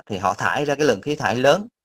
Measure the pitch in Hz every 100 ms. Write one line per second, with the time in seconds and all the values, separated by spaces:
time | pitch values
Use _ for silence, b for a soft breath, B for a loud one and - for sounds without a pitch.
0 | - 95 95 101 101 107 143 139 147 101
1 | 139 151 113 117 131 175 214 _